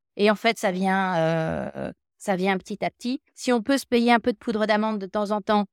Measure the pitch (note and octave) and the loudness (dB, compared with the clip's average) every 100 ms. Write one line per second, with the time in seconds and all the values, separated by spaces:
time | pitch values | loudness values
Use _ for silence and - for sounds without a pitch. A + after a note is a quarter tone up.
0 | _ - G#3 G3+ A#3 - G#3 F#3 F#3+ F#3+ | _ 0 2 4 0 0 -2 0 0 0
1 | F#3 F3 D#3+ E3 D#3+ D3+ C3+ C#3 C3+ - | 0 2 2 0 -2 -4 -6 -8 -10 -10
2 | _ _ - F#3 F#3+ F#3 - G#3 F3 - | _ _ -4 0 2 0 -2 -6 -6 -6
3 | A#3+ C4+ - - - A#3+ G#3 C#4 - A#3+ | -8 -8 -10 -8 0 0 2 -2 2 0
4 | A#3 A#3+ - A3 - G#3+ G#3 G#3+ A3 G#3+ | 4 4 2 -4 -4 -2 0 0 0 -4
5 | F#3+ G#3+ G3+ G#3+ G3 G#3 G3 | -6 -4 -2 -4 0 0 0